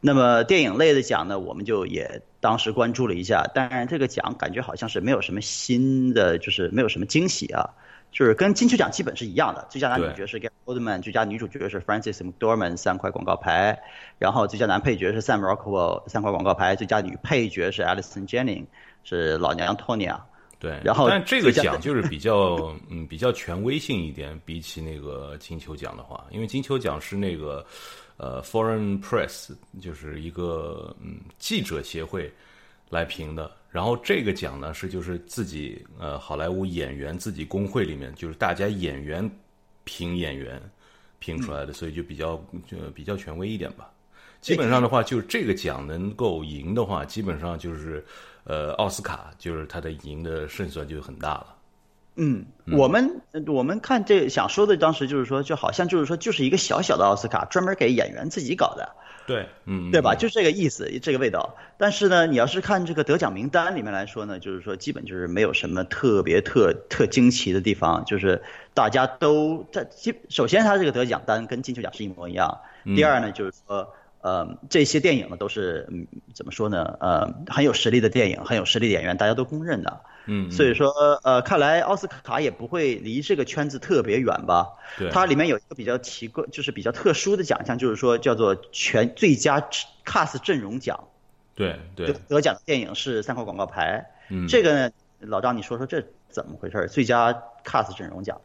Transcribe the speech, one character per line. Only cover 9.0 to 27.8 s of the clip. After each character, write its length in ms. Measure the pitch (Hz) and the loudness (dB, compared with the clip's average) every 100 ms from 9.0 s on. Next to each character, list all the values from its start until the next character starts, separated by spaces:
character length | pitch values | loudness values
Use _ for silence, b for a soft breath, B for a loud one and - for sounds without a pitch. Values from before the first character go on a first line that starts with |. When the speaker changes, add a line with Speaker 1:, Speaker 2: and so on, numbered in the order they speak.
Speaker 1:
本 120 | 170 - | -4 -4
是 80 | |
一 100 | 113 | -4
样 200 | 90 139 | 0 0
的， 100 | 73 - | 0 -10
最 100 | 139 | -2
佳 80 | 135 | 0
男 120 | 127 | 2
主 100 | 78 78 | 0 -4
角 100 | 101 | -10
是 140 | 113 | -8
Gary 100 | 113 _ | -10 _
Oldman， 320 | - 123 117 95 | -8 -6 -4 -4
Speaker 2:
对。 60 | |
Speaker 1:
最 100 | 101 | -2
佳 100 | 101 | 0
女 160 | 110 110 | 0 -2
主 80 | 110 | -8
角 220 | 139 98 | -6 -6
是 120 | 98 | -6
Frances 380 | 87 107 107 101 | -2 -2 -2 -6
McDormand， 580 | 90 92 110 113 90 87 | -10 -2 2 2 0 -2
三 220 | 101 92 | -2 -2
块 100 | 95 | -4
广 160 | 90 | -4
告 120 | 90 87 | -2 -2
牌； 420 | 95 85 101 - B B B _ | 2 4 4 0 B B B _
然 140 | 95 | 0
后 160 | 117 104 | 2 0
最 100 | 107 | 0
佳 80 | 113 | 0
男 140 | 92 | 2
配 160 | 135 104 | 2 0
角 160 | 92 | 0
是 100 | 110 | 0
Sam 160 | 107 110 | 0 0
Rockwell， 720 | 95 104 104 98 85 87 - | 2 -2 -2 0 0 -2 -4
三 120 | 113 | -4
块 120 | 104 | -2
广 100 | 92 | 0
告 120 | 92 | 2
牌； 200 | 90 92 | 2 2
最 100 | 98 107 | 0 0
佳 120 | 107 | 0
女 160 | 95 90 | 0 -8
配 260 | - 139 113 | 0 0 0
角 220 | 92 90 | -2 -4
是 120 | 98 | -2
Allison 460 | 87 95 92 - 98 | -2 -2 -4 -12 -6
Janney， 360 | 120 127 92 76 b b b | -2 -2 -6 -10 b b b
是 340 | - 87 82 78 | -6 -2 0 0
老 160 | 85 | 0
娘 220 | 85 87 104 | 0 -2 -2
Tonya。 420 | - 113 90 - - b b _ | -2 -2 -2 -6 -10 b b _
Speaker 2:
对， 200 | 82 73 | -10 -4
Speaker 1:
然 100 | - | 0
后 140 | - 127 | 4 4
Speaker 2:
但 160 | 196 | 4
这 160 | 190 262 | 2 4
个 100 | 156 | 4
奖 300 | 156 104 78 | 4 2 0
就 140 | 101 | -2
是 80 | 135 | 0
比 160 | 156 76 | -2 -2
较， 360 | 107 104 95 85 | 2 4 4 0
Speaker 1:
最 100 | 80 | -4
佳 80 | 78 - | -10 -12
Speaker 2:
嗯， 160 | 82 78 | -12 -10
比 100 | 78 | -2
较 160 | 123 | -2
权 300 | 120 - 87 | -2 -6 -4
威 160 | 110 147 | -2 -4
性 200 | - 117 | -4 -4
一 140 | 80 | -4
点， 260 | 69 71 78 | -8 -12 -12
比 160 | - 82 | -12 -12
起 180 | 80 - | -10 -12
那 160 | 80 78 | -10 -10
个 360 | 71 67 71 78 | -12 -12 -12 -16
金 200 | - 82 | -14 -14
球 160 | 73 | -12
奖 220 | 73 73 53 | -14 -12 -14
的 60 | |
话， 200 | - - 67 | -16 -16 -12
因 80 | 104 | -8
为 80 | 110 | -6
金 160 | 131 | -6
球 160 | 135 131 | -2 -2
奖 220 | 107 73 | -2 -6
是 160 | - 98 | -6 -4
那 180 | 98 | -4
个， 300 | 82 73 71 71 B | -4 -8 -8 -12 B